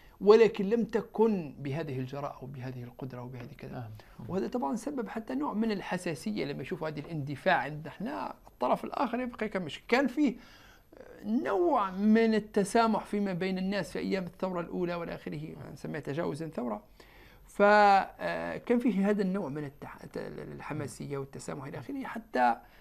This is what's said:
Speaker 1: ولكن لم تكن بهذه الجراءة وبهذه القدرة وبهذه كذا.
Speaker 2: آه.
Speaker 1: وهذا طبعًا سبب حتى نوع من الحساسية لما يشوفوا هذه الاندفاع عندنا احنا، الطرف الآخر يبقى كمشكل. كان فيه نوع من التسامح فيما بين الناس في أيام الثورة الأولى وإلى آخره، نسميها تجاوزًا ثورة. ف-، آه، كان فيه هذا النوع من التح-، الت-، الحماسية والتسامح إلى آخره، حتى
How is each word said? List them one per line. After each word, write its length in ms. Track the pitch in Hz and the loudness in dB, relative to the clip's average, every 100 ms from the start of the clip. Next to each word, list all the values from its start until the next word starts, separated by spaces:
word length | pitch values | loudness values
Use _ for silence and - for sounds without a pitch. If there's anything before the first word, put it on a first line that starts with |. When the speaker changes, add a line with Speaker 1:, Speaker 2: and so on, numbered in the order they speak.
| - - | -20 0
Speaker 1:
ولكن 480 | 190 226 220 - 196 | 8 10 8 4 0
لم 140 | 233 | 0
تكن 720 | 214 220 196 - 226 202 147 - | 0 -2 -2 2 2 2 -4 -8
بهذه 400 | 139 147 151 131 | -6 -4 -4 -6
الجراءة 440 | 131 139 139 - | -6 -6 -8 -10
وبهذه 400 | 135 131 131 131 | -14 -10 -10 -10
القدرة 380 | 120 - 131 123 | -12 -12 -12 -10
وبهذه 320 | 123 131 120 - | -12 -12 -14 -14
كذا. 200 | 135 135 | -12 -10
Speaker 2:
آه. 140 | 110 107 - - - | -12 -14 -18 -16 -6
Speaker 1:
وهذا 200 | 185 214 | -4 -2
طبعًا 280 | 247 269 240 | -2 -2 -4
سبب 340 | 277 277 202 | -4 -6 -6
حتى 260 | 226 220 254 | -8 -6 -4
نوع 180 | - | -2
من 180 | 208 226 | 0 0
الحساسية 760 | 202 - 180 180 151 214 208 147 | -2 -4 -4 -4 -4 -4 -4 -4
لما 160 | 147 | -4
يشوفوا 260 | 135 185 156 | -6 -6 -6
هذه 120 | 151 | -6
الاندفاع 580 | 143 165 139 139 190 160 | -6 -6 -6 -2 2 2
عندنا 300 | 131 151 160 | 0 -6 -10
احنا، 460 | - 214 302 - - - | -8 -8 -6 -8 -10 -16
الطرف 360 | - 247 208 | -2 0 0
الآخر 360 | - - 254 240 | 0 -2 -2 -2
يبقى 300 | 247 240 214 | -4 -4 -4
كمشكل. 340 | 190 160 - - | -4 -6 -8 2
كان 200 | 240 277 | 4 4
فيه 280 | - 285 - - - - - _ - - - 208 | 4 2 0 -10 -20 -20 -20 _ -20 -20 -12 -2
نوع 680 | 240 - 381 349 254 196 | 0 2 2 4 4 2
من 420 | 185 214 220 226 | 2 6 8 6
التسامح 720 | 220 208 214 190 233 226 202 - | 4 2 0 2 4 4 2 0
فيما 280 | 208 202 | -2 0
بين 240 | 175 190 185 | 0 -2 -2
الناس 340 | 185 202 - | 0 -2 -2
في 80 | 185 | -4
أيام 240 | 185 190 | -2 -2
الثورة 380 | 180 - 190 180 | -4 -4 -4 -2
الأولى 340 | 170 185 175 170 | -4 -2 -2 -2
وإلى 200 | 170 - | -6 -8
آخره، 400 | - 160 156 156 151 | -8 -8 -10 -12 -14
نسميها 260 | - 160 156 | -12 -8 -6
تجاوزًا 480 | 143 143 165 151 160 | -4 -4 -2 -4 -6
ثورة. 360 | 214 240 208 - - - - - - - - | -6 -4 -6 -10 -20 -20 -20 -20 -20 -6 4
ف-، 580 | 202 208 208 196 - - | 6 8 8 8 4 -4
آه، 380 | 175 170 170 165 | -4 -2 -4 -4
كان 220 | - 240 | 2 2
فيه 300 | 240 185 196 | 4 4 4
هذا 120 | 208 | 4
النوع 280 | 190 190 151 | 2 -2 -4
من 140 | 147 | -6
التح-، 400 | 143 - - - | -8 -10 -16 -16
الت-، 140 | 151 - | -12 -10
الحماسية 1000 | - 147 147 143 - 143 139 - 139 139 | -8 -10 -12 -12 -8 -6 -8 -8 -8 -8
والتسامح 480 | 135 147 - 156 139 | -8 -10 -10 -10 -8
إلى 140 | 160 | -10
آخره، 240 | 120 277 | -8 -8
حتى 520 | 247 226 - 247 240 226 - - | -8 -10 -4 2 4 2 -4 -20